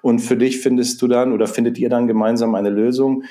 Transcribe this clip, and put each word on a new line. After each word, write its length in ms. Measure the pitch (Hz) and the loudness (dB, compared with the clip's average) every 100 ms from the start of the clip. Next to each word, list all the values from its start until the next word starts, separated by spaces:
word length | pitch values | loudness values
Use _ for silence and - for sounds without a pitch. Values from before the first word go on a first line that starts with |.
Und 160 | 127 117 | 0 0
für 180 | 117 120 | 0 0
dich 240 | 127 127 | 0 0
findest 400 | 135 127 123 - | 0 0 -2 -2
du 60 | 123 | 0
dann 260 | 123 127 | 2 2
oder 140 | 110 107 | 0 -2
findet 320 | - 120 120 | 0 -2 0
ihr 100 | 120 | -2
dann 200 | 120 120 | 0 0
gemeinsam 460 | 110 110 117 113 | 0 0 0 0
eine 160 | 101 101 | 0 0
Lösung, 520 | 101 117 127 135 131 - | 0 0 0 0 -2 -6